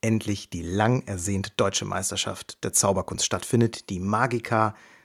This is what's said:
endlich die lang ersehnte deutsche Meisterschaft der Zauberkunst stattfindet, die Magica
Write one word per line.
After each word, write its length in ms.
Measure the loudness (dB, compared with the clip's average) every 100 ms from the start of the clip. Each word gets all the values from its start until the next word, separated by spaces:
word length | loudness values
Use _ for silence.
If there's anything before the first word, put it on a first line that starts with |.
endlich 480 | 4 2 0 -4 -4
die 120 | -8
lang 400 | -2 2 4 2 0
ersehnte 460 | -6 -2 -2 -2 0
deutsche 300 | 0 0 -4
Meisterschaft 760 | -4 -4 -4 -4 -6 -12 -8
der 100 | -2
Zauberkunst 500 | 2 2 2 -2 -4
stattfindet, 640 | -2 -2 0 4 4 0 -6
die 100 | -4
Magica 760 | 0 2 2 0 0 2 2 0 -20 -20